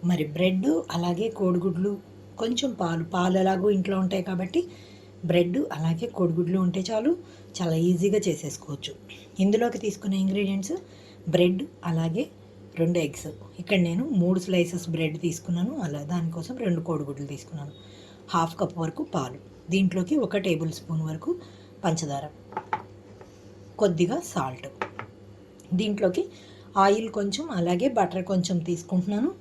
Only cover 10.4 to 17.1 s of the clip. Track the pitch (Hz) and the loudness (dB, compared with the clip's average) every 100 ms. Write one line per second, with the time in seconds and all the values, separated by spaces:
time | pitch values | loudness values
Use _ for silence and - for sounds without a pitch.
10.4 | 196 196 190 359 - - - - - 175 | 0 -2 -4 -6 -8 -20 -20 -12 0 4
11.4 | 180 185 294 - 175 160 165 170 302 - | 6 4 -4 -8 -2 0 0 -2 -4 -8
12.4 | - - - - 170 175 147 - 147 - | -20 -20 -14 0 2 2 0 -4 -12 -12
13.4 | - - 180 196 175 175 277 220 175 185 | -18 -14 0 2 2 0 0 2 4 2
14.4 | 180 185 175 175 170 160 160 156 175 165 | 2 2 2 0 -4 -2 -2 -2 -4 -4
15.4 | - 175 196 302 175 147 147 175 165 165 | -4 -2 -2 -2 -6 -6 -4 -2 -2 -4
16.4 | 165 254 220 170 165 156 147 | -8 -4 0 0 0 -4 -4